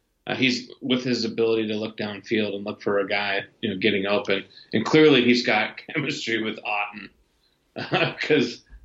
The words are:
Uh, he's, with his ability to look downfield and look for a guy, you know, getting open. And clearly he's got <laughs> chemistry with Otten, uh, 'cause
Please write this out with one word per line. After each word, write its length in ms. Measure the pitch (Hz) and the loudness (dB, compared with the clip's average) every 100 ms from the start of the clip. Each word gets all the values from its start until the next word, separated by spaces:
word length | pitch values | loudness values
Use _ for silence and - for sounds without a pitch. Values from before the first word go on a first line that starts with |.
| _ _ - | _ _ -8
Uh, 80 | 107 | 0
he's, 360 | 127 - - - | 0 0 -8 -12
with 220 | 131 127 | -2 -2
his 200 | 131 117 | 0 -2
ability 440 | 110 110 113 113 107 | -2 0 0 0 0
to 80 | 107 | -4
look 200 | 107 - | -6 -6
downfield 580 | 107 101 - 110 104 98 | -8 -8 -2 0 0 -4
and 100 | 101 | -8
look 160 | 98 | -6
for 180 | - 101 | -2 0
a 80 | 95 | 0
guy, 340 | 101 101 98 101 _ | -2 0 -2 -4 _
you 80 | 113 | -6
know, 80 | 95 | 0
getting 280 | 110 101 101 | 0 0 0
open. 380 | 104 - 98 - - - | -2 0 -4 -4 -20 -4
And 100 | 113 | -2
clearly 400 | 110 156 151 135 | 4 6 8 8
he's 220 | 123 123 - | 6 4 4
got 320 | 107 107 - - | 0 0 -6 -8
<laughs> 60 | |
chemistry 480 | - 139 147 - 113 | -6 -4 -6 -4 -4
with 160 | 110 110 117 | -4 -6 -6
Otten, 440 | 104 104 104 98 _ _ _ _ _ _ - | -6 -6 -10 -20 _ _ _ _ _ _ -12
uh, 360 | 123 185 160 - | -4 0 0 -2
'cause 420 | - 151 120 - _ - | 2 2 2 -4 _ -20